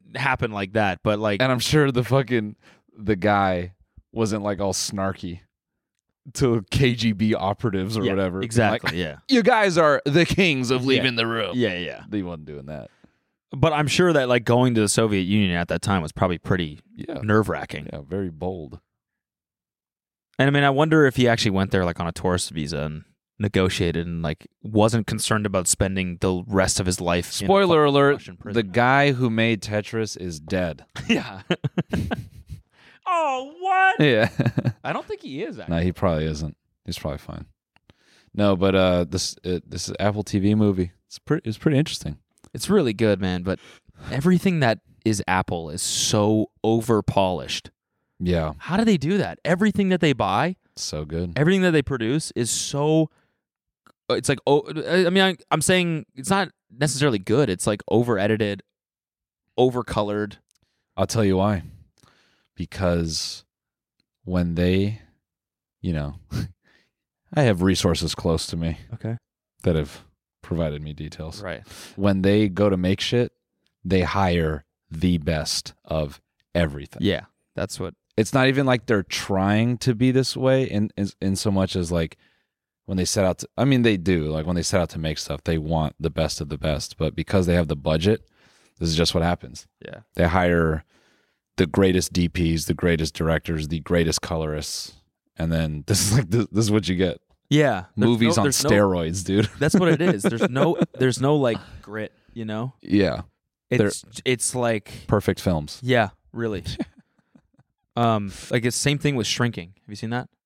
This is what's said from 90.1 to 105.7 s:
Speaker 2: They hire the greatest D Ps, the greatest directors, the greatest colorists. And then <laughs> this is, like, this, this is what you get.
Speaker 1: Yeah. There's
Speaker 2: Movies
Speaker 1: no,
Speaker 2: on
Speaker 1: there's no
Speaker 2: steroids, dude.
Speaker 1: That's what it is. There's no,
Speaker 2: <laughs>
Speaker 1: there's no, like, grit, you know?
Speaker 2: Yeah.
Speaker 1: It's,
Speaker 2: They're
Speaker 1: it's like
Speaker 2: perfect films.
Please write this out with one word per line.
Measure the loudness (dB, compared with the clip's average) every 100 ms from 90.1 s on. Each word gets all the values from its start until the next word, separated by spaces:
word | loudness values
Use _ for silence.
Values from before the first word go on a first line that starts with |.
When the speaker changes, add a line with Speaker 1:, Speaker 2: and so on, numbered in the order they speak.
Speaker 2:
They | -2 0
hire | 2 4 4 2 0 -6 _ _ _ _ _ _ 0
the | 0
greatest | 4 4 4 0
D | 0 0
Ps, | 0 0 0 -2
the |
greatest | -2 0 0 -2 -4
directors, | 0 0 -2 -6 -4
the | -6
greatest | 0 0 2 -2
colorists. | -4 -4 -4 -6 -8 -10 -12 -18 _ _ _ -6
And | -2
then | 0 -2 -4
<laughs> | -2
this | 0 2
is, | 2
like, | 2
this, | 0 0
this | 0 2
is |
what | 2 2
you | 0
get. | 0 -2 _ _ 0
Speaker 1:
Yeah. | 2 4 0 -4 0
There's | 2
Speaker 2:
Movies | 4 4 4
Speaker 1:
no, |
Speaker 2:
on | 2
Speaker 1:
there's | 2
no | 2
Speaker 2:
steroids, | 4 4 2 -2 -4
dude. | 0 2 2 0
Speaker 1:
That's | -2 2
what | 2
it | 2
is. | 2 0
There's | 0 0 -2
no, | 2 0 2 -2
Speaker 2:
<laughs> | 0
Speaker 1:
there's | 0 2
no, | 2 2
like, | 2 -2 -6 -20
grit, | -14 -10 -10 _ _
you | -12 -8
know? | -6 -8 -10
Speaker 2:
Yeah. | 0 2 2 -2 -10 _ _ _ -4
Speaker 1:
It's, | 0 0 -2
Speaker 2:
They're | -10 -8 -2
Speaker 1:
it's | -2 -2 -2
like | -2 -2 -6 -12 0
Speaker 2:
perfect | 2 2 0
films. | 0 -2 -4